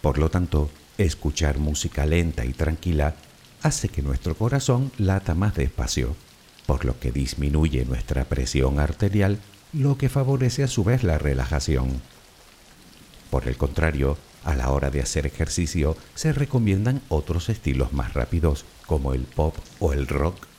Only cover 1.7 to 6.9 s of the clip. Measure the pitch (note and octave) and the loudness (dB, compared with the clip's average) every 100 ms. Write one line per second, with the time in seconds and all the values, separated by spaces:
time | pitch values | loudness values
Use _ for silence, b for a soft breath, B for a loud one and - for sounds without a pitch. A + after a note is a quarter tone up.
1.7 | D2 D#2+ - D2 E2+ E2+ - B1 - D#2 | -2 -4 -2 2 2 2 -2 -4 -2 -2
2.7 | D#2 F2 D2+ D2 - - - - - D#3 | 0 0 0 0 -2 -16 -20 -20 -2 -2
3.7 | - - - C#2+ C#2 E2+ D#2+ A2 C#3 - | 0 -4 -2 -2 -2 -2 -2 0 0 2
4.7 | B2 C3+ - F#2+ G2 - E2 G#2 E2 C2 | 2 0 0 2 2 0 0 0 2 -2
5.7 | - A1+ - A#1+ - - - - - - | 0 -2 -2 -2 -6 -12 -20 -20 -12 -2
6.7 | C2 B1 | 0 0